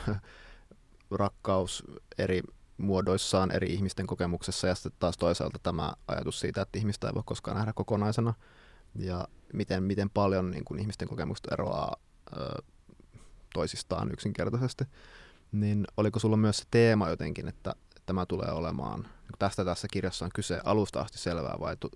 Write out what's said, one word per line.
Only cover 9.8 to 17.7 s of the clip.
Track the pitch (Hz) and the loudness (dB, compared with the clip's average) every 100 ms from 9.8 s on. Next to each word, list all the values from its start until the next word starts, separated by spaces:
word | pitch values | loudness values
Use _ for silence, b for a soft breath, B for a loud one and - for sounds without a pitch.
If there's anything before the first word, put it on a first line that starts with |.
miten | 95 98 101 | 2 2 2
paljon | 107 101 95 90 | 4 4 4 2
niin | - | -4
kuin | - 78 | -6 -4
ihmisten | 104 - - | -4 -4 -6
kokemukset | - - - - | -4 -4 -4 -4
eroaa, | - - - - - _ - - - | -2 -2 -2 -2 -6 _ -20 -14 -8
ö, | - - - - - - - - b b - | -6 -8 -10 -18 -20 -20 -20 -20 b b -10
toisistaan | 90 80 - - 87 - | -4 -2 -4 -4 -2 -2
yksinkertaisesti. | - 107 - 95 120 127 - 131 B B B B B B | -2 -4 -2 0 0 -2 -2 -6 B B B B B B
Niin | 104 104 104 98 - | 0 2 2 0 2
oliko | 107 104 | 2 2
sulla | 110 107 | 4 6
myös | 107 - | 6 4
se | - | 4
teema | 117 117 107 85 | 8 8 8 4
jotenkin, | 80 80 78 - | 0 -4 -6 -8
että | - - | -6 -8